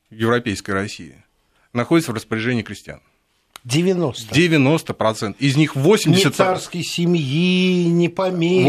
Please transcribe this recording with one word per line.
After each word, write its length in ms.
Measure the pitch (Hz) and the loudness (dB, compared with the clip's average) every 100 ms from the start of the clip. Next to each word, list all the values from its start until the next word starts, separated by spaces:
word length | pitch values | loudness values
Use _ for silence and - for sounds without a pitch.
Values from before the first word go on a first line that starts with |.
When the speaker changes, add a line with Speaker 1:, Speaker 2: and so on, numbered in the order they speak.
| _ | _
Speaker 1:
в 60 | 110 | -4
европейской 560 | 110 120 117 98 - | 0 0 -2 -6 -4
России 520 | 98 104 - 82 - _ _ _ _ _ | -4 -6 -10 -18 -20 _ _ _ _ _
находится 380 | 120 117 170 160 | -6 0 0 0
в 40 | 110 | -6
распоряжении 480 | - 113 113 123 | -6 -6 -2 -4
крестьян. 380 | 104 101 - 71 _ _ _ _ _ - | -6 -12 -16 -20 _ _ _ _ _ -20
Speaker 2:
Девяносто? 720 | 117 135 180 180 156 113 113 | -4 0 0 0 -2 -6 -4
Speaker 1:
Девяносто 600 | 135 175 160 131 160 - - | 0 2 4 2 2 -2 -2
процентов. 440 | 110 110 110 - | -2 -2 -6 -4
Из 160 | 139 135 | 0 2
них 200 | 156 139 | 0 2
восемьдесят 580 | 143 214 165 175 165 | 2 4 4 2 2
Speaker 2:
Ни 40 | - | 2
царской 460 | 190 185 - 175 | 0 0 -6 -8
семьи, 1000 | 156 - 175 175 139 147 180 185 185 180 170 | -8 -2 0 0 0 0 0 2 2 2 2
ни 220 | 170 170 | 2 0
помещиков, 580 | 170 190 180 165 185 | -2 -4 -2 0 4